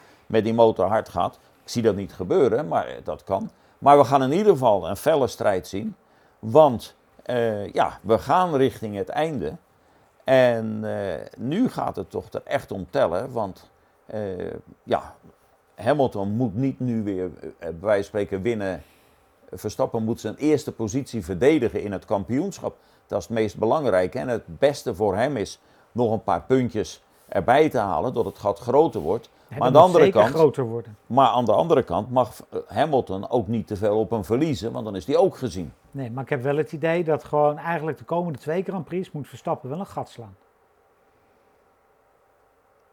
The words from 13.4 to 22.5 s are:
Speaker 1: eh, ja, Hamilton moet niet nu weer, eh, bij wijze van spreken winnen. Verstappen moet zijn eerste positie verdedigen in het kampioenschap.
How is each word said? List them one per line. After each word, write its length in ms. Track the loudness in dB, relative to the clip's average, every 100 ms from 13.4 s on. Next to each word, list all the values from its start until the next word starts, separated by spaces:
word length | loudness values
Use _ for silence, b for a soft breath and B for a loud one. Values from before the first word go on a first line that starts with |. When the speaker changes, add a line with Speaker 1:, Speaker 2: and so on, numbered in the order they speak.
| -6 -10 _ _ b _ -12
Speaker 1:
eh, 160 | -8 -8 -8 -10 -10 -16 -20
ja, 320 | -4 -4 -4 -18 -20 _ _ _ _ -4
Hamilton 540 | 0 2 0 -2 -4
moet 240 | -2 -2 -2
niet 240 | -4 -2
nu 240 | -4 -2
weer, 220 | -2 -4 -6 -8
eh, 100 | -16 -12
bij 140 | -12 -6
wijze 200 | 0 0 0
van 100 | -4
spreken 220 | -4 -2
winnen. 400 | -2 -2 -4 -6 -12 b b b b _ -18
Verstappen 520 | -10 -8 -4 -2 -2
moet 160 | -2 -4
zijn 160 | -6 -2
eerste 360 | 2 2 0
positie 540 | -6 -4 -4 -6 -8 -6
verdedigen 560 | 2 4 4 0 -2
in 100 | -6
het 140 | -8 -4
kampioenschap. 680 | -4 -2 -4 -4